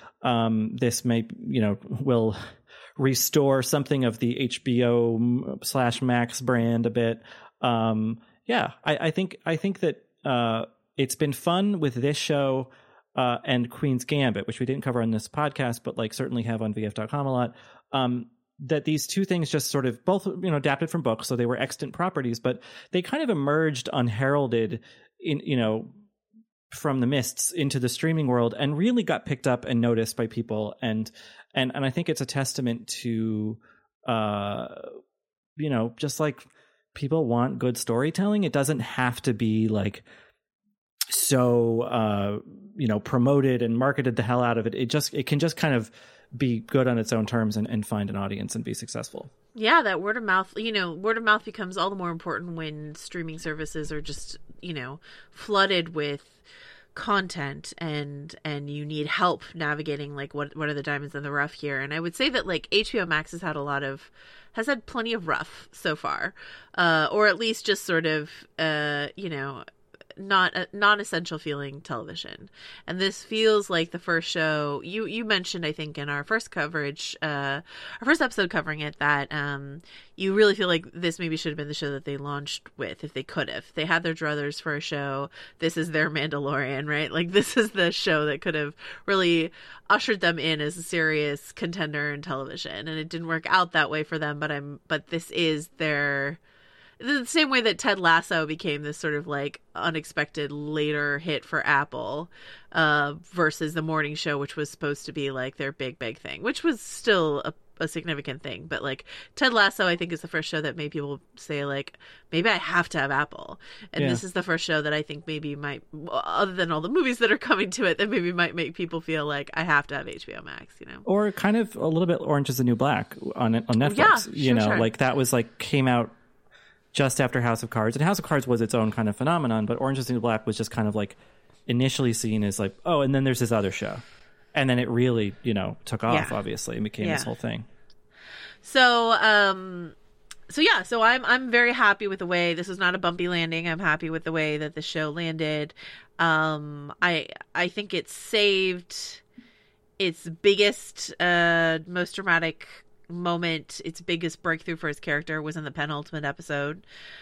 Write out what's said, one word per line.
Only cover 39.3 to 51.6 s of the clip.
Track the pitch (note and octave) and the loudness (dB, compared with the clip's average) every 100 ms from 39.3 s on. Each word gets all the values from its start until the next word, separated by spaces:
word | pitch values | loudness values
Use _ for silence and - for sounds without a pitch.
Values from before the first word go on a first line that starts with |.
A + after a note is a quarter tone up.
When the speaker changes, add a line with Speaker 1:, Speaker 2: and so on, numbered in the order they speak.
Speaker 1:
be, | G#2+ A2+ A2 A2 | 0 2 2 2
like, | G#2+ F#2+ - - - - _ _ _ _ _ _ _ - | 2 0 -4 -14 -20 -20 _ _ _ _ _ _ _ -4
so, | - - C3 B2 A#2+ A#2 A2+ | -2 2 4 6 6 4 2
uh, | A#2+ A#2+ G#2+ G2+ G2+ G#2 - - - - | 2 2 2 2 0 -2 -8 -18 -16 -2
you | B2 | 0
know, | G#2+ | 0
promoted | - B2+ B2 C#3+ C3 B2 | 2 4 6 6 4 2
and | A#2 A#2 | 2 2
marketed | C3 C#3 B2+ A2+ | 2 2 0 0
the | |
hell | G#2+ B2 | 2 2
out | A#2+ A#2 | 2 2
of | A2 | 0
it. | |
It | - B2 | -2 0
just, | D3+ - | 0 0
it | - B2+ | -4 0
can | D3 | 2
just | D#3+ - | 2 2
kind | D#3 | 2
of | B2 A2 - - - _ A#2+ | 2 0 -10 -20 -20 _ -2
be | C3 A2+ | 0 0
good | - C#3 B2+ | 0 2 4
on | A#2 | 2
its | A2 | 2
own | A2+ G#2+ | 0 0
terms | A#2+ G#2+ G#2+ | 2 2 0
and, | G#2 | -2
and | A2 | -2
find | G#2 G#2+ G2+ | -2 -2 -2
an | G2+ | -4
audience | G2 G2+ G2+ | -4 -6 -6
and | A2+ | -6
be | - | -6
successful. | A#2 A2+ A#2 - - - - _ | -8 -8 -10 -10 -12 -16 -20 _
Speaker 2:
Yeah, | A3+ A3 E4 | -2 4 4
that | A3+ E3+ | 4 0
word | G3 A#3 | -2 -2
of | |
mouth, | A3 F#3+ F#3+ - | 2 0 0 -6
you | A3+ | -4
know, | G#3+ F3 | -2 -2
word | D#3+ G#3 A3+ | -2 -2 0
of | |
mouth | A3+ G#3+ | 2 2
becomes | - - | 0 -8